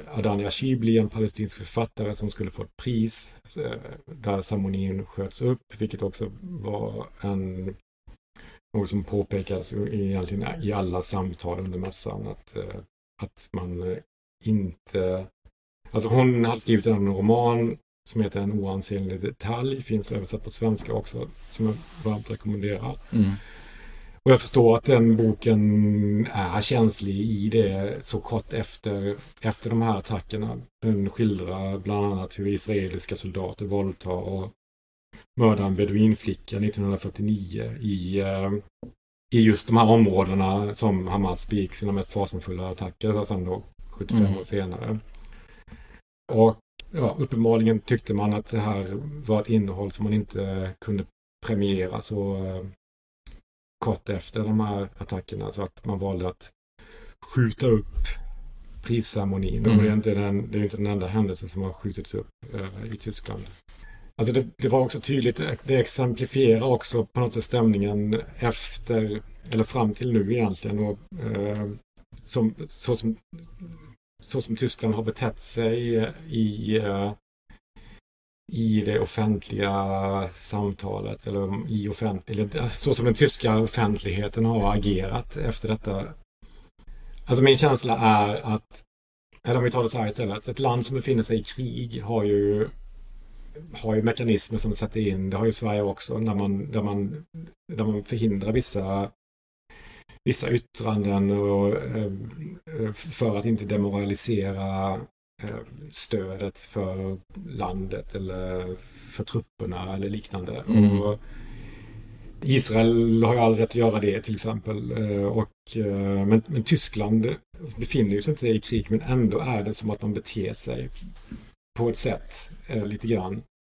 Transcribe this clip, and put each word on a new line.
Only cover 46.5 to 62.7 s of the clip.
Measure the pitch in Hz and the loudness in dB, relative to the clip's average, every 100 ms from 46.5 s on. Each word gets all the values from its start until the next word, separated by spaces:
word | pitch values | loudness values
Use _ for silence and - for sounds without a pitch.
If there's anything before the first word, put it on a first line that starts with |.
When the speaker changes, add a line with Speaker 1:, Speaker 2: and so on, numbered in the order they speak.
| 110 _ - - | 6 _ -20 -10
Speaker 1:
ja, | 170 120 - | -2 0 0
uppenbarligen | 127 113 113 117 113 110 | -2 2 4 6 4 2
tyckte | - 120 - | 2 -2 0
man | 104 107 | 0 0
att | 104 - | 0 -2
det | 113 | -2
här | 104 98 92 101 143 - - | -2 -2 -4 -6 -8 -10 0
var | 107 | 0
ett | 104 | 4
innehåll | 110 98 92 101 | 2 2 -2 -6
som | - | -4
man | 107 | 0
inte | 107 98 101 98 95 92 - | 0 0 -4 -4 -4 -6 -8
kunde | - 101 - _ _ _ - | -4 -4 -4 _ _ _ -2
premiera | 107 101 98 92 107 | 0 2 2 0 -4
så, | - 107 98 98 | -4 -4 -2 -2
eh, | 95 92 95 - _ _ _ _ - - _ _ _ _ | -4 -6 -10 -14 _ _ _ _ -20 -20 _ _ _ _
kort | 117 95 - | -4 -2 -4
efter | 98 - 107 | -6 -6 -6
de | 104 110 | 0 0
här | 107 101 98 - | 0 -2 -6 -8
attackerna, | - 92 - 95 101 | -8 -8 -6 -8 -6
så | 104 | -6
att | 95 - | -8 -8
man | - 95 | -6 -4
valde | 98 92 90 | -2 -2 -4
att | - - _ _ _ - - - - - | -6 -14 _ _ _ -20 -20 -20 -20 -2
skjuta | 135 117 - 127 | 2 2 2 4
upp | 110 - - - - - - - - - - | 4 4 -2 0 -2 -8 -12 -14 -16 -16 -14
prisceremonin. | - 117 - 107 101 95 92 - 113 | -2 0 0 0 0 0 0 2 6
Speaker 2:
Mm. | 104 | 6
Speaker 1:
Och | |
det | 104 | 6
är | |
inte | 107 107 | 4 2
den, | 101 101 101 - | 2 2 0 0
det | 110 | -2
är | |
inte | 104 98 | -2 -2
den | 101 | -2
enda | 101 92 | -2 0
händelsen | 107 101 90 90 | 2 2 0 -6
som | 95 | -6
har | 95 | -6
skjutits | - 101 95 - | -4 -8 -8 -6
upp, | 98 - _ - | -8 -8 _ -12
eh, | 107 92 | -8 -8